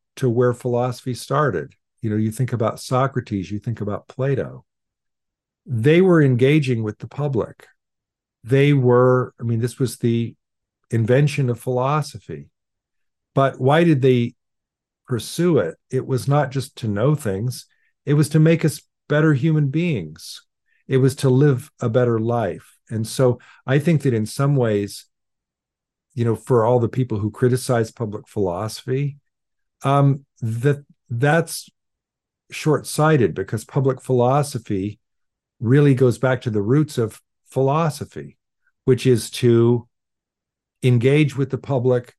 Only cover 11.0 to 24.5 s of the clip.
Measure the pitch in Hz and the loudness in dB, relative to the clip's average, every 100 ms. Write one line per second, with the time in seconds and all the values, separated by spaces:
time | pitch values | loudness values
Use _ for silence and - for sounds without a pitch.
11 | 110 127 147 - 123 113 131 127 135 151 | 2 2 2 0 -2 -4 -4 -4 -2 -2
12 | 143 98 - 76 73 _ _ _ _ _ | -4 -12 -16 -16 -16 _ _ _ _ _
13 | _ _ _ 139 135 - 127 156 175 139 | _ _ _ -2 0 0 2 4 4 4
14 | 131 123 117 _ _ _ _ _ _ _ | 2 2 -2 _ _ _ _ _ _ _
15 | - 117 - - 175 139 82 - - 131 | -8 -8 -8 -2 2 2 0 -6 -6 -6
16 | 123 127 135 147 131 135 - - 113 101 | -4 -4 0 0 0 -4 -10 -8 -6 0
17 | 131 151 107 95 123 - - _ _ _ | 0 0 -2 -4 -6 -10 -18 _ _ _
18 | - 147 151 160 160 165 156 - _ _ | -2 0 2 4 4 4 0 -4 _ _
19 | - 147 160 135 160 156 143 151 175 117 | -2 2 2 2 0 0 0 -2 -2 -4
20 | 78 82 - - _ _ _ _ - 135 | -6 -14 -20 -20 _ _ _ _ -4 0
21 | 131 131 135 127 147 120 - - 123 123 | 0 0 0 4 4 2 -6 -8 -2 0
22 | 120 113 113 117 98 80 _ _ - 110 | 0 0 -2 -2 -4 -6 _ _ -10 -8
23 | 110 - 127 120 - _ - 143 170 156 | -6 0 0 0 -8 _ -2 0 2 0
24 | 139 113 107 - 139 | 0 -2 -4 -4 -2